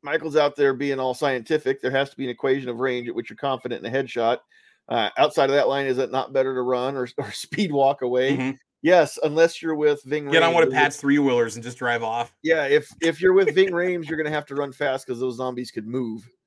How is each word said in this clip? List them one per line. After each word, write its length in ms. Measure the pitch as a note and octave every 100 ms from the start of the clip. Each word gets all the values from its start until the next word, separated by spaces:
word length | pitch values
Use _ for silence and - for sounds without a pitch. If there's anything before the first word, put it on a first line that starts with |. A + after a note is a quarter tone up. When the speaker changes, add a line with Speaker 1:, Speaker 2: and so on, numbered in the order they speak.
Speaker 1:
Michael's 340 | C#3+ D#3 D#3 D3
out 200 | D3 D3
there 180 | C#3+
being 240 | B2+ C#3+ C3+
all 160 | C3
scientific. 640 | B2 C#3+ B2+ A2+ D#3 C3 C#3
There 100 | B2+
has 200 | C3+ C#3
to 60 | -
be 80 |
an 60 | C3
equation 380 | A#2 C#3 C3+ B2+
of 120 | A#2
range 280 | C3 B2 A#2+
at 60 |
which 160 | E2+ A#2
you're 60 | A2+
confident 480 | C#3 C3 B2 A2+ G#2
in 80 |
a 20 | C3
headshot. 420 | - A#2+ A#2 D#3 _ _ _ _ -
Uh, 200 | A#2+ G#2+ -
outside 320 | D3 D#3+ C3+
of 60 |
that 140 | C#3+ A#2
line, 180 | C#3 C#3
is 120 | B2+
it 120 | C3
not 220 | C3 -
better 220 | C3+ C3
to 80 | C3
run 340 | B2 B2 B2+ C#3
or, 120 | B2
<laughs> 60 | -
or 120 | A2
speed 420 | - - - G3
walk 300 | C#3+ C3+ C#3
away? 340 | B2 B2 C3+ C3+
Speaker 2:
Mm-hmm. 140 | C3 C3+ _ _
Speaker 1:
Yes, 340 | D#3+ F3+ D3 -
unless 400 | D#3+ D3+ E3+ -
you're 140 | E3 D#3
with 260 | D3+ D3
Ving 260 | C3 D3+ C#3+
Speaker 2:
Get 140 | D#3+
on 80 | E3
Speaker 1:
Rhames, 40 |
Speaker 2:
one 80 | E3+
of 40 | D3
Speaker 1:
you're 40 | C3
Speaker 2:
Pat's 160 | D3 -
three-wheelers 580 | C#3 C#3+ C#3 A#2+ A#2
and 80 | A2
just 140 | A#2 B2
drive 240 | B2 A#2+
off. 320 | A2+ A#2 A#2+ _
Speaker 1:
Yeah, 240 | D#3 D#3+ C#3
if, 220 | D3 D3 -
if 200 | E3 D3+
you're 120 | F#3
with 160 | F#3 G3
Speaker 2:
<laughs> 60 |
Speaker 1:
Ving 160 | F3+ F#3+
Rhames, 380 | F3 F3+ F3 D3+
you're 80 | D#3
gonna 100 | D3+
have 120 | D3+ D3
to 100 | C#3
run 160 | C#3+
fast 340 | B2+ C#3+ C3 -
'cause 140 | A#2+
those 160 | B2+ A#2
zombies 340 | B2+ B2 B2
could 160 | - A2
move. 420 | B2+ A#2+ A2+ A#2 _